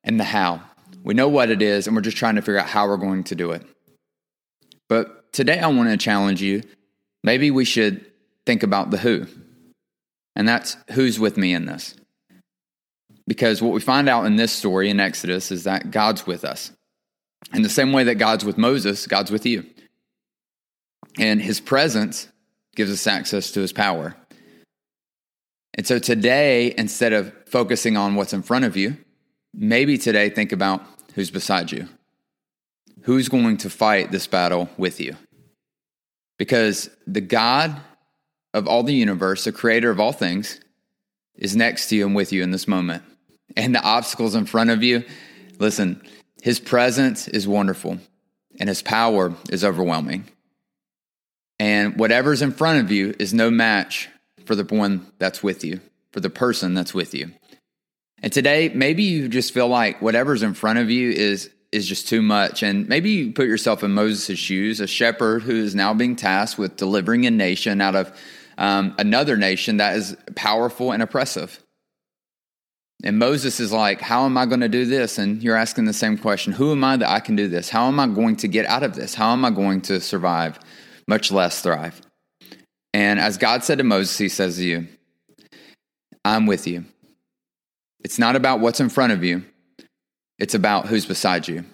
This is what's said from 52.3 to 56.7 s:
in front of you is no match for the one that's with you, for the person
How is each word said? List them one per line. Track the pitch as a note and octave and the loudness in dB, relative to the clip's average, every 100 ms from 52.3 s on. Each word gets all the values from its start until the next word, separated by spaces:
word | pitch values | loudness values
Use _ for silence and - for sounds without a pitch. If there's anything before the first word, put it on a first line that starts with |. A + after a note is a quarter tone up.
| C3+ | 2
in | D3+ | 0
front | - D#3+ D3+ | 0 2 2
of | G2+ | 2
you | G2+ G2 - | 0 0 -4
is | G2+ | -2
no | A2+ A2+ | 2 2
match | A#2 A2+ G#2 - - - _ _ _ - | 4 4 4 2 -8 -10 _ _ _ -4
for | |
the | G#2 | -4
one | F#2+ G#2+ G#2 F#2+ F2+ _ | 0 0 0 -2 -6 _
that's | F#2+ - | -4 -2
with | G2+ F2+ | -4 -4
you, | D#2+ F#2 - _ _ | -8 -10 -14 _ _
for | G#2+ | -6
the | F#2 | -6
person | - B2 A2+ F#2 | -2 -2 0 -2